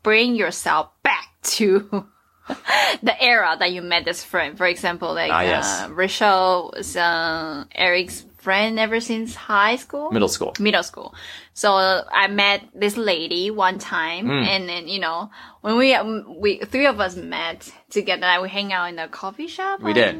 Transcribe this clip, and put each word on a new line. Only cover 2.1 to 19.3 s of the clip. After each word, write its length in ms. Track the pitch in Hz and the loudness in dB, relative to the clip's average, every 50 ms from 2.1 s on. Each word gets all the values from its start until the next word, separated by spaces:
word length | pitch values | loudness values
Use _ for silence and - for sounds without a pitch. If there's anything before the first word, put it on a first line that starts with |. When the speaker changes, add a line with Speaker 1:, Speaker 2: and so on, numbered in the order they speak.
| _ _ _ _ _ _ - - | _ _ _ _ _ _ -12 -10
Speaker 1:
<laughs> 540 | - - - - - - - - - - - | -10 -8 -4 0 0 2 2 2 0 0 0
the 120 | - - - | 0 2 2
era 340 | 254 240 240 220 185 165 160 160 | 4 4 4 4 2 2 2 0
that 120 | 185 180 | 0 -2
you 100 | 180 180 | -2 -4
met 240 | 175 175 175 170 - | -4 -2 -2 -2 0
this 180 | 165 175 - - | -2 -6 -6 -6
friend. 340 | - - 175 156 143 156 | -4 -2 -2 -2 -4 -2
For 80 | 185 180 | 0 0
example, 460 | 175 175 180 196 180 175 165 180 165 160 | 0 0 0 -2 -4 -4 -4 -4 -4 -2
like, 180 | 165 165 - | -2 0 2
Speaker 2:
Ah, 100 | 165 170 | 2 2
yes. 400 | 92 - 165 143 139 - - 90 98 | 2 2 2 0 0 -2 -2 -4 -4
Speaker 1:
uh, 100 | - 156 | -6 -4
Rochelle 800 | 175 185 196 - - 220 208 190 185 185 185 180 180 160 - - | -2 -2 -2 0 2 4 4 4 4 4 4 2 2 -2 -4 -10
was, 200 | - - 170 - | -10 -10 -6 -2
uh, 680 | 175 170 170 170 165 165 165 160 165 160 160 151 143 - - - | 0 0 2 0 0 -2 -2 -4 -4 -6 -8 -10 -10 -12 -10 -4
Eric's 500 | - 180 180 175 185 180 - - - - - _ | 0 0 2 2 2 0 -2 -8 -16 -16 -20 _
friend 420 | _ - 190 190 202 214 226 226 220 | _ -2 0 2 2 2 0 0 0
ever 200 | 220 214 226 233 | 0 0 0 -2
since 360 | 233 - 226 220 226 233 226 | -2 -2 -4 -4 -6 -8 -10
high 400 | - - - 214 196 202 220 240 | -10 -4 0 2 4 4 4 2
school? 360 | 254 - - - 285 302 285 | 0 -4 -8 -8 -6 -4 -2
Speaker 2:
Middle 180 | 220 - 190 185 | 0 2 2 2
school. 240 | - - - - - - | 2 0 -4 -4 -4 -2
Speaker 1:
Middle 240 | 202 214 202 175 - | 0 2 2 2 0
school. 300 | - - - - - - - - - - - - - - | -2 -8 -16 -18 -18 -18 -18 -18 -18 -18 -20 -20 -18 -6
So, 200 | - - 208 196 | 0 2 4 4
uh, 320 | 190 190 190 190 180 - - | 4 4 4 2 2 0 0
I 160 | - 196 196 | 2 2 2
met 360 | 196 202 202 202 202 202 196 - - - | 4 2 2 2 2 2 0 -4 -8 -4
this 220 | 190 208 208 208 | -2 0 0 0
lady 560 | 233 220 202 175 156 165 160 170 175 185 208 | 0 0 0 0 0 -2 -4 -2 -2 -2 -2
one 280 | 220 208 190 185 185 196 | 0 0 0 0 0 -2
time, 480 | - - 190 170 160 165 170 180 226 | -6 -6 -4 -2 -2 -2 -4 -4 -4
Speaker 2:
Mm. 200 | 247 143 139 120 | -2 0 0 0
Speaker 1:
and 220 | 196 196 190 185 175 | 0 0 -2 -2 -6
then, 180 | 175 175 165 | -8 -8 -8
you 120 | 156 196 196 | -6 -6 -4
know, 300 | 175 160 165 170 202 208 - - - - - _ | -4 -4 -4 -4 -6 -10 -12 -18 -20 -20 -16 _
when 160 | - 214 226 | -4 0 2
we, 160 | 240 262 269 254 | 4 6 6 6
um, 440 | 202 208 220 220 208 - - 147 160 | 4 2 0 -4 -6 -8 -12 -6 -2
we, 200 | 208 202 - - | 0 0 0 -2
three 260 | - - - 262 285 | -4 -4 0 2 2
of 140 | 277 226 208 | 2 2 2
us 140 | 196 185 180 | -2 -4 -4
met 520 | 180 165 165 170 160 165 165 165 - - - - - _ - | -8 -10 -8 -6 -6 -6 -6 -8 -10 -14 -20 -20 -20 _ -6
together, 320 | - 208 202 185 180 180 | -4 -2 0 0 -2 0
like, 200 | 180 180 175 180 | 2 2 2 2
we 80 | 185 190 | 0 -2
hang 220 | 196 202 202 196 | -4 -6 -4 -2
out 140 | 190 180 175 175 | -2 -2 -2 -4
in 80 | 170 | -6
a 120 | 165 160 - | -8 -10 -10
coffee 380 | - - 190 196 | -10 -10 -10 -10